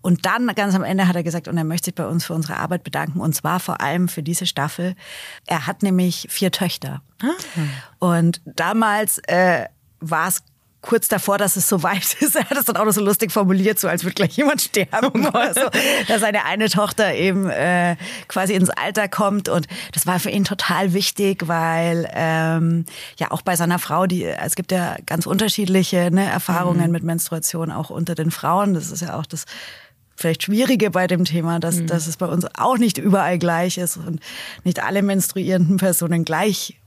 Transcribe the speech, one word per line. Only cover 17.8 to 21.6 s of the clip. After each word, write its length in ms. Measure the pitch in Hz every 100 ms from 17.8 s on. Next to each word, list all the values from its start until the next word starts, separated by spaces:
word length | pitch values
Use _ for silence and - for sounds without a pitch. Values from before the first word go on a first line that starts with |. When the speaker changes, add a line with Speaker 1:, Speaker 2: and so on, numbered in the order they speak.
| 175 170 185 247 -
Speaker 1:
quasi 260 | - 285
ins 160 | 196 180
Alter 360 | - 160 208 202
kommt. 440 | - 208 202 190
Und 180 | 170 143 185 -
das 140 | - 165
war 120 | 180
für 120 | 190
ihn 140 | 202
total 500 | 196 196 - 170 190
wichtig, 520 | 180 196 - 202 196 165
weil, 600 | 170